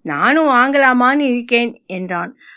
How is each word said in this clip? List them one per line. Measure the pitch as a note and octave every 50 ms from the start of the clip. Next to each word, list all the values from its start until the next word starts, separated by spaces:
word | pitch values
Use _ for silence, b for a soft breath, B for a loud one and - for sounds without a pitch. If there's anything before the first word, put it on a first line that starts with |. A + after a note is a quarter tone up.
நானும் | - D#3 D3 D3 F#3 A#3+ D4 D#4+ D#4+ C#4+
வாங்கலாமான்னு | B3+ A#3+ B3+ C4+ C#4 C#4 C4+ C4 B3+ B3 B3 B3+ C#4 D4
இருக்கேன்" | C#4+ C4 A#3+ A#3+ A#3 - A#3+ A#3 A#3+ A#3 - - _
என்றான். | - F#3+ F#3 F#3 F3+ F3+ E3+ F3 - B B B B B